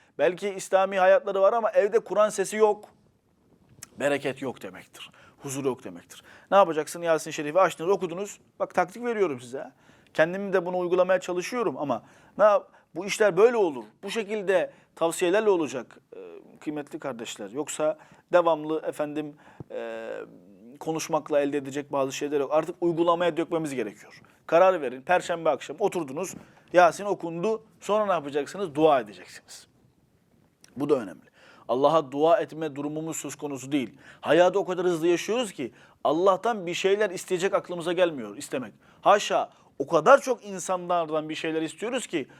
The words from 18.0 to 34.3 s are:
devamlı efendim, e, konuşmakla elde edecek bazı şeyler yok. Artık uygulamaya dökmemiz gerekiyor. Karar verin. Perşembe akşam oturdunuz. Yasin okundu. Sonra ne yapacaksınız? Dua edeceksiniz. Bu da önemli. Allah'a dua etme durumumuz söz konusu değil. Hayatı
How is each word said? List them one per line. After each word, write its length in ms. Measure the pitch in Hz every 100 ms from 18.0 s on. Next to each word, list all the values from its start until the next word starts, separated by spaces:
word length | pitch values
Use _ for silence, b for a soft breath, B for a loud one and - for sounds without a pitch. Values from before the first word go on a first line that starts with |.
| b b _
devamlı 500 | 175 170 156 151 160 175
efendim, 500 | 147 147 147 151 147 B B -
e, 400 | - 117 113 113 107 110 110 92 95 113 143
konuşmakla 600 | - 160 - 156 151 147
elde 160 | 143 147
edecek 360 | 135 135 139
bazı 200 | 143 135
şeyler 280 | 131 147 143
yok. 120 | 135
Artık 240 | 151 156 175
uygulamaya 560 | 175 160 170 170 175 156
dökmemiz 380 | 151 165 156
gerekiyor. 480 | 131 107 - - - b b -
Karar 360 | 165 185 180
verin. 200 | 135 127
Perşembe 480 | 131 180 - 170 160
akşam 260 | 135 - 143
oturdunuz. 560 | 202 180 143 139 190 - B B B
Yasin 320 | 170 175 156
okundu. 580 | 202 185 170 165 202 220 - _
Sonra 260 | - 208 208
ne 60 |
yapacaksınız? 640 | 175 143 143 - 185 196
Dua 260 | 139 156 139
edeceksiniz. 680 | 107 92 90 - - - - _ _ _ _ _ _ _ _ _ _ -
Bu 120 | 143
da 60 |
önemli. 340 | 139 98 80 _ b b b -
Allah'a 440 | 120 143 160 139
dua 280 | 139 160 160
etme 360 | 151 151 160 139
durumumuz 400 | 147 151 160 151
söz 200 | 147 135
konusu 360 | 147 135 131
değil. 260 | 147 113 - B B
Hayatı 380 | -